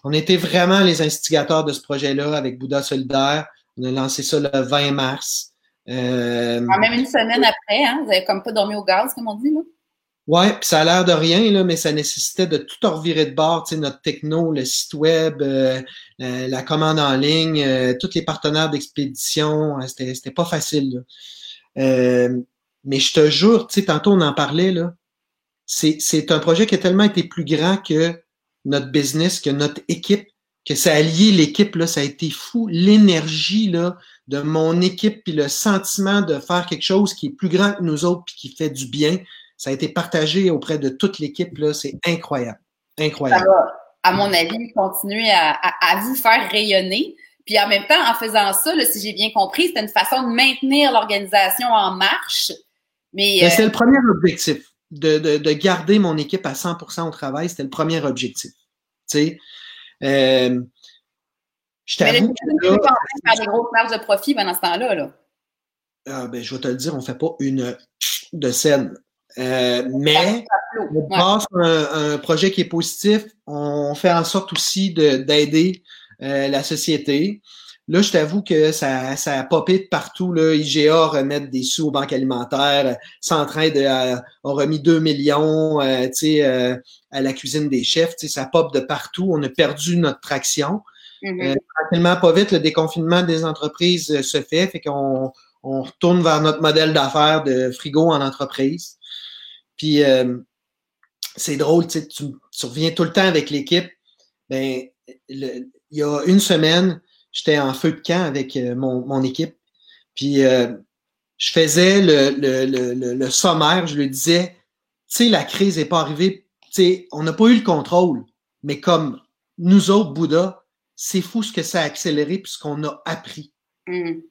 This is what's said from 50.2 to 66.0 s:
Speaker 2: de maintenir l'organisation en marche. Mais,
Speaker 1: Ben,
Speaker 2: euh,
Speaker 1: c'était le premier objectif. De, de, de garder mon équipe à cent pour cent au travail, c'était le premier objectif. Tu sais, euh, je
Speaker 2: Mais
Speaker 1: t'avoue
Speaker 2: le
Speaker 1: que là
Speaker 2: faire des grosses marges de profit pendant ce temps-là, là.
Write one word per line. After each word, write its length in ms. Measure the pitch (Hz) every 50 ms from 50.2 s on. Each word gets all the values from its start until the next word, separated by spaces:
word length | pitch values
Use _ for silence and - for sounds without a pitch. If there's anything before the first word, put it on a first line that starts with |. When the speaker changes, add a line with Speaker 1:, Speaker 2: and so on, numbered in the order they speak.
| 262 240
Speaker 2:
de 60 | 233
maintenir 580 | 240 262 269 254 - 269 262 277 294 294 269
l'organisation 760 | 240 226 208 208 208 196 202 185 202 202 190 185 190 - 247 247
en 240 | 226 214 196 185 185
marche. 580 | 185 190 202 294 - - - - - - - - - _ _ _ _ _ _ _ _ _ _
Mais, 260 | - 190 202 202 196 185
Speaker 1:
Ben, 60 | 175
Speaker 2:
euh, 40 | 175
Speaker 1:
c'était 140 | 170 220 220
le 80 | 214
premier 260 | - - 233 247 277 269 247 226
objectif. 600 | 190 160 165 175 165 - - 160 147 151 - _ _ _ _ _
De, 280 | 165 147 156 160 151 156
de, 200 | 156 160 151 151
de 140 | 147 160
garder 460 | 156 147 185 190 180 170 156 165 208 214
mon 180 | 196 170 156
équipe 300 | 156 147 143 - 190 -
à 80 | 147 135
cent 220 | - - 175 170
pour 160 | 170 156 -
cent 160 | - - 170 160
au 20 |
travail, 380 | 151 - 147 135 131 147 170 175
c'était 160 | - - 139
le 60 | 135
premier 300 | - - 156 160 165 160 147
objectif. 480 | 139 123 123 127 117 - - - - _ _ _ _ _ _ _ _ _ _ _ -
Tu 80 | - 147
sais, 200 | 151 165 165 - _ - - - - - - - - - _ _ 143
euh, 560 | 139 139 139 131 131 131 131 127 127 127 123 123 123 _ _ - - _ _ _ _ _ _ _ _ _ _ _ _ _ _ _ _ _ _ _
je 120 | - - - 175
Speaker 2:
Mais 80 | 220
Speaker 1:
t'avoue 200 | 240 - 208 247 254 - -
Speaker 2:
le 120 | 302 302 311
Speaker 1:
que 60 | -
là 120 | 185 196 208 - 269 254 233 - - - - _
Speaker 2:
faire 140 | 233 226 220
des 60 | 214
grosses 260 | 202 208 233 233 -
marges 260 | - 226 240 - 226 208
de 60 | -
profit 300 | - 202 202 - 285 277
pendant 200 | 226 196 185 175
ce 60 | -
temps-là, 340 | - 175 175 190 247 247 196
là. 180 | 160 139 - _ _ _ _ _ _ _ _ _ _ _ _ _ _ _ _ _ _